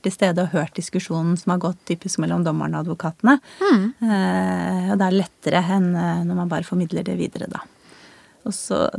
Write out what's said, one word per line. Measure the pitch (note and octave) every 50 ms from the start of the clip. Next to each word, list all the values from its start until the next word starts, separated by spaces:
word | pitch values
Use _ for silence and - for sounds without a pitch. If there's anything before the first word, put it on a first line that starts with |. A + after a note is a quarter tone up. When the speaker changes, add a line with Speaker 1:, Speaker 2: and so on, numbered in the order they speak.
Speaker 1:
til | - F#3+
stede | F#3+ - G3+ F#3 E3+ F3
og | F#3 D#3+
hørt | - E3 D3+ - -
diskusjonen | - E3+ - - F#3 F3+ - E3 E3 D#3+ E3+ F3 E3+
som | - -
har | F3+ F#3
gått | F3+ E3 F3+ - _
typisk | - F3 E3+ - F#3 - -
mellom | D#3+ E3 E3+ F3 F3
dommerne | D#3+ D#3 D#3 D#3 D#3+ D#3+
og | D#3 D#3
advokatene. | F3 D#3+ - - D#3+ E3 - - A3+ C#4+ C4+ - - - -
Speaker 2:
Mm. | F#4+ G4+ D4+ G3+ F#3+ A3+ C4+ -
Speaker 1:
Eh, | A#3 A3+ G#3+ G3 F#3+ F#3 F#3 F#3 F#3 F#3 F#3 F3+ F3 F3+ F#3 F#3 F3+ F#3+
og | G3+ G3
det | G3
er | F#3 F#3 G3 F#3
lettere | - _ _ - D3+ C#3+ F3 F3+
enn, | E3+ F#3+ G3 F#3 F3 F3+
eh, | E3+ E3+ E3+ E3+ E3+ F3
når | E3+ F3+
man | F3+ F3 F3
bare | E3 D#3+
formidler | E3+ - - F3+ F3 E3+ - E3+ F3
det | - -
videre, | F3+ E3+ - - - - -
da. | - - - - - _ - - - - - - - - - - _ _ _
Og | A3 G3
så | - - - - - - - -